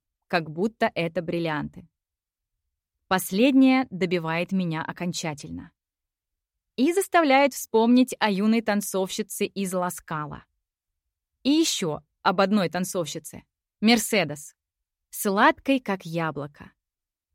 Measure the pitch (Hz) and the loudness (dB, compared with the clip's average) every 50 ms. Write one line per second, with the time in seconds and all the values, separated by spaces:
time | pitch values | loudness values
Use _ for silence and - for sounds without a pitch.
0 | _ _ _ _ _ - - 175 160 156 151 165 190 226 220 - 226 220 - - | _ _ _ _ _ -4 -4 -2 -2 -4 -6 -4 -4 -4 -2 -2 -4 -2 -2 -2
1 | 170 165 165 185 170 160 175 170 170 165 156 147 - 147 147 180 180 _ _ _ | -4 -4 -4 -6 -6 -4 -4 -4 -2 -4 -4 -4 -6 -8 -12 -16 -20 _ _ _
2 | _ _ _ _ _ _ _ _ _ _ _ _ _ _ _ _ _ _ _ _ | _ _ _ _ _ _ _ _ _ _ _ _ _ _ _ _ _ _ _ _
3 | _ - 190 185 185 - 185 196 240 285 254 269 262 262 262 262 254 - - 175 | _ -2 -2 -2 -2 -2 0 2 4 4 6 6 6 6 6 4 0 -2 -4 -4
4 | 185 175 180 175 160 160 160 170 175 - 190 190 185 170 160 160 - - 165 - | -4 -2 -2 -2 -2 -2 -2 -4 -2 -2 -2 -2 -2 -2 -4 -6 -6 -8 -8 -8
5 | 180 180 165 - - 165 151 147 - 160 165 87 - 170 _ _ _ _ _ _ | -6 -6 -6 -6 -6 -8 -8 -10 -12 -14 -14 -14 -14 -16 _ _ _ _ _ _
6 | _ _ _ _ _ _ _ _ _ _ _ _ _ _ _ - 247 311 349 381 | _ _ _ _ _ _ _ _ _ _ _ _ _ _ _ 0 0 2 2 0
7 | 381 - - 349 330 277 262 269 285 285 - - - - - 220 226 233 247 254 | 0 2 2 4 4 6 6 6 4 4 2 -2 -6 -2 2 2 4 6 6 6
8 | 254 254 - - - 214 202 185 208 220 220 233 220 220 208 208 202 - - 190 | 6 4 0 -2 -2 0 0 0 2 2 2 0 0 0 -2 -2 -2 -4 -2 -4
9 | 190 185 - - 214 - - - 208 - - 196 196 185 180 185 180 180 - - | -4 -4 -4 -6 -8 -8 -6 -6 -6 -4 -4 -4 -6 -4 -2 -4 -4 -4 -6 -8
10 | - - 170 151 151 147 147 - - _ _ _ _ _ _ _ _ _ _ _ | -10 -10 -8 -8 -8 -10 -12 -16 -18 _ _ _ _ _ _ _ _ _ _ _
11 | _ _ _ _ _ _ _ _ - 254 294 320 330 - - - 202 160 147 147 | _ _ _ _ _ _ _ _ 0 2 2 2 2 2 0 -4 -4 -4 -6 -6
12 | - _ _ _ - 214 196 180 196 190 208 214 185 165 165 180 185 180 - 190 | -10 _ _ _ 0 0 2 2 2 2 2 2 2 0 -2 -4 -4 -4 -4 -4
13 | 170 147 - 160 - - - - - _ _ _ _ _ _ - - 214 240 226 | -4 -4 -6 -12 -12 -14 -18 -18 -20 _ _ _ _ _ _ 0 2 4 4 4
14 | - - - 208 170 147 147 147 - - - _ _ _ _ _ _ _ _ _ | 2 0 0 0 0 0 -4 -10 -14 -18 -20 _ _ _ _ _ _ _ _ _
15 | _ _ - - - 214 190 202 240 302 320 - - - 269 262 - - 196 190 | _ _ -10 -6 -4 -2 2 4 4 4 2 2 0 -2 -2 0 0 -4 -6 -6
16 | - 165 160 165 165 160 147 147 139 147 147 - - - _ _ _ _ _ _ | -6 -6 -6 -4 -4 -4 -4 -8 -10 -12 _ -20 -20 -20 _ _ _ _ _ _
17 | _ _ _ _ _ _ _ | _ _ _ _ _ _ _